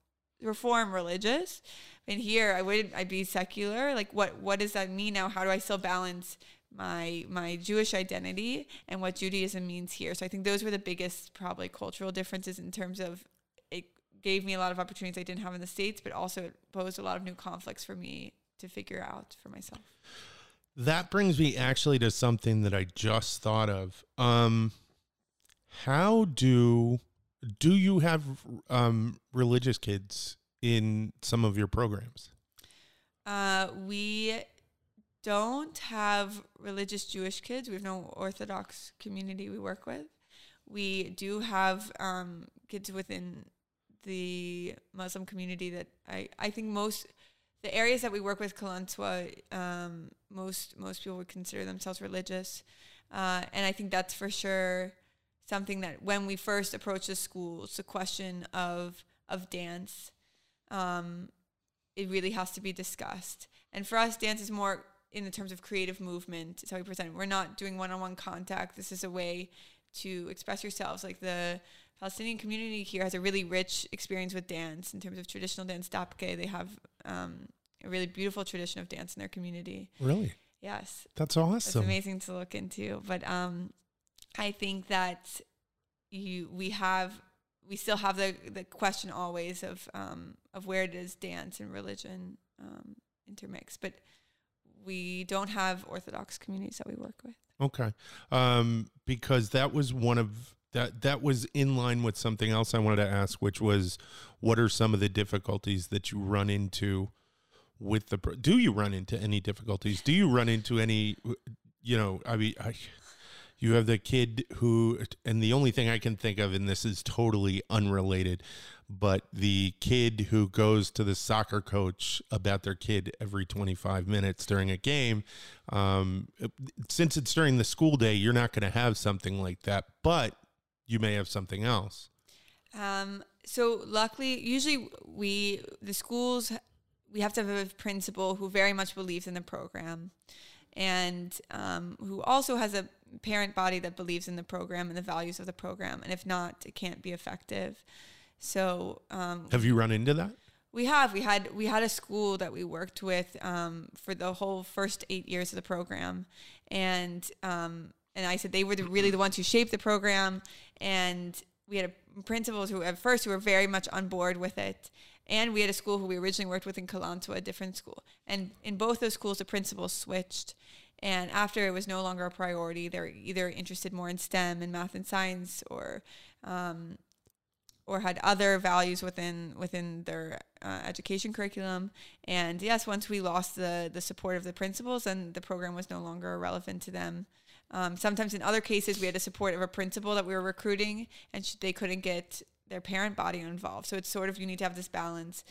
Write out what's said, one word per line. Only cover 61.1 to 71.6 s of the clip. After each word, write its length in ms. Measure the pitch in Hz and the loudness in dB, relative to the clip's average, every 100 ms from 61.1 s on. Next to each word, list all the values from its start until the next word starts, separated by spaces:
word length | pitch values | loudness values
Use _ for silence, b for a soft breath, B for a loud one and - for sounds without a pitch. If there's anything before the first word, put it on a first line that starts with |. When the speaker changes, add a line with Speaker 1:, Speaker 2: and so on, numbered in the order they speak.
| 175 180 _ _ _ _ _ _ - | -10 -12 _ _ _ _ _ _ -8
Speaker 1:
it 120 | 190 | -2
really 220 | 190 185 | 0 0
has 200 | 220 185 | -2 -4
to 100 | - | -6
be 100 | 196 | -8
discussed. 760 | 180 185 - - 190 - - - b b | -8 -8 -8 -8 -8 -10 -14 -18 b b
And 120 | 196 196 | -10 0
for 120 | 226 | 4
us, 180 | 226 226 | 4 2
dance 240 | 214 214 | 0 0
is 100 | 202 | -4
more 340 | 208 196 185 - _ _ | 0 0 0 -6 _ _
in 140 | 208 196 | -10 -8
the 60 | |
terms 200 | 202 196 | -8 -10
of 100 | 180 | -12
creative 360 | - 196 185 185 | -6 -2 -2 -4
movement. 600 | 180 175 175 165 165 180 | -8 -8 -8 -10 -10 -14
It's 100 | - | -10
how 60 | 185 | -10
we 60 | |
present. 320 | 185 185 170 170 | -8 -8 -8 -6
We're 100 | 196 | -2
not 320 | 196 185 202 | 0 -2 -6
doing 200 | 196 185 | -8 -6
one-on-one 360 | 185 185 185 180 | -6 -6 -6 -8
contact. 600 | - 180 185 190 185 - | -10 -10 -6 -6 -6 -10
This 160 | 190 | -12
is 120 | 185 | -10
a 60 | 190 | -8
way 400 | 180 175 175 185 b b b b - | -6 -4 -6 -10 b b b b -12
to 260 | 190 180 170 | -8 -8 -10
express 340 | 185 - 202 | -10 -8 -8
yourselves. 400 | 208 - 190 190 | -8 -8 -8 -8
Like, 160 | 190 185 | -10 -8
the 400 | 185 175 175 175 | -6 -4 -4 -6